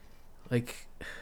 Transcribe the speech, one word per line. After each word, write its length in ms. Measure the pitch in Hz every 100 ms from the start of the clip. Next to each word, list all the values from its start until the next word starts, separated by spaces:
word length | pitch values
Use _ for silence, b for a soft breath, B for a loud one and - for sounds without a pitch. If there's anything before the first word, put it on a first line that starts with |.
| - - - - -
Like, 360 | 120 120 - - - B B